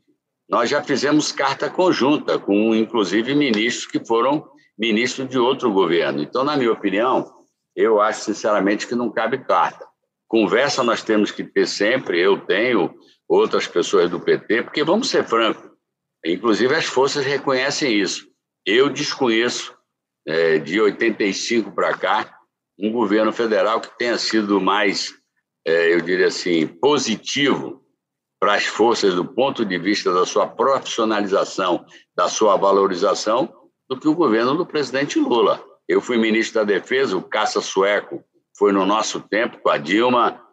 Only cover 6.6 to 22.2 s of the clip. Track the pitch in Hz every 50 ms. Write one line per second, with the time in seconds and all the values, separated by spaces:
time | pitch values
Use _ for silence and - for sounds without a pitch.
6.6 | 123 113 107 - - 98 92 101 120 131 120 - - - - _ _ _ _ _
7.6 | _ _ - 90 101 113 110 101 104 110 104 - - 110 101 - - 110 104 98
8.6 | 95 101 104 104 - - 120 120 120 110 101 117 113 117 139 131 - - 95 87
9.6 | 78 69 - - - - _ _ _ _ _ _ _ - 110 113 107 87 95 120
10.6 | 143 139 - 139 123 117 107 - - - 110 107 101 - - - 90 - - 98
11.6 | 92 - - - 101 110 127 131 - - 90 85 90 98 95 87 - - 107 101
12.6 | 120 127 120 98 80 73 - - _ _ _ _ _ - 85 98 110 101 - 95
13.6 | - - - 87 80 - 104 92 87 87 87 82 - 82 78 - - - 104 117
14.6 | - - - 156 147 151 185 220 262 - - 151 - - 117 113 113 107 - -
15.6 | - - _ _ _ _ _ _ _ _ _ _ - 82 87 90 110 117 104 95
16.6 | 120 127 147 165 151 - - 127 135 139 - 147 131 135 143 131 - 143 131 127
17.6 | 131 143 135 - 156 127 110 104 95 85 - - - _ _ _ _ _ _ _
18.6 | - 95 104 123 139 143 - - 147 - - - 135 120 110 113 120 120 117 -
19.6 | - - - _ _ _ _ _ _ _ _ _ - 76 78 82 82 82 78 76
20.6 | 73 76 92 107 110 101 98 - 117 117 104 - 110 98 95 - - - 117 113
21.6 | 101 98 87 95 90 80 78 - 92 92 101 110